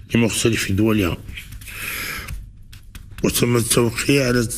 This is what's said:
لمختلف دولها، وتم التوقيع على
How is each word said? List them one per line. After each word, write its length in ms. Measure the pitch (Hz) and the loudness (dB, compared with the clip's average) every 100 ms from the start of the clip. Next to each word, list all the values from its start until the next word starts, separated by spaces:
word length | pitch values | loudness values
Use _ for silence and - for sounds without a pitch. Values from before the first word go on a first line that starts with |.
| - 117 | 0 2
لمختلف 560 | 113 - 117 107 - | 2 2 2 2 0
دولها، 460 | 98 110 107 87 - - - - - - - - - - - - - - - - - - - - - | 2 4 4 2 -2 -10 -14 -14 -16 -14 -10 -8 -8 -8 -8 -10 -12 -12 -18 -20 -20 -18 -18 -16 -2
وتم 340 | - - 120 120 | 0 2 4 4
التوقيع 680 | - 127 117 117 - 139 123 | 4 2 2 0 2 4 4
على 200 | 123 110 | 2 0